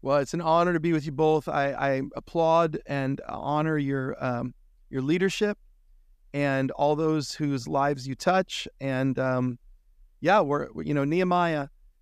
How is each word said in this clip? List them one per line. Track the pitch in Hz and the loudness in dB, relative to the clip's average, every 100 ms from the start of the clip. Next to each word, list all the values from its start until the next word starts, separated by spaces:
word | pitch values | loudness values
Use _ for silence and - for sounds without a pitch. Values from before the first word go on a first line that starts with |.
Well, | 131 143 | 0 0
it's | 139 | 0
an | 170 | -2
honor | 165 165 175 | 2 4 4
to | 170 | 2
be | 165 | 2
with | 160 147 | 0 -2
you | |
both. | 135 156 156 151 | 0 2 2 0
I, | 151 139 | 0 0
I | 139 139 135 135 - | 0 0 0 -2 -8
applaud | - 170 160 165 170 156 - | -6 0 4 4 4 0 -4
and | 139 135 139 - | -4 -2 -4 -6
honor | - - 151 156 151 | -8 -4 0 0 0
your, | 139 139 131 - | 0 -2 -4 -4
um, | 131 120 127 - - _ _ | -4 -4 -6 -10 -20 _ _
your | 135 | -4
leadership | 135 175 190 - 208 208 _ _ _ - _ _ _ | 0 2 2 0 -2 -4 _ _ _ -20 _ _ _
and | 143 143 135 135 | -2 0 0 -2
all | - 143 151 | 0 0 2
those | 160 156 139 | 2 0 -2
whose | - 147 139 120 | -4 -2 -2 -2
lives | 151 139 143 131 | 0 0 0 -6
you | 135 | -4
touch. | - 190 190 - - - | 2 2 0 -6 -10 -8
And, | 135 131 135 131 | -4 0 0 0
um, | 131 127 127 120 - - _ _ - _ | 0 0 -2 -4 -12 -20 _ _ -20 _
yeah, | 151 208 | 2 4
we're, | 151 143 143 - | 4 0 -2 -6
you | 151 | -2
know, | 147 | 0
Nehemiah, | 139 170 185 175 175 151 139 - - _ | 0 0 2 2 0 -2 -6 -12 -20 _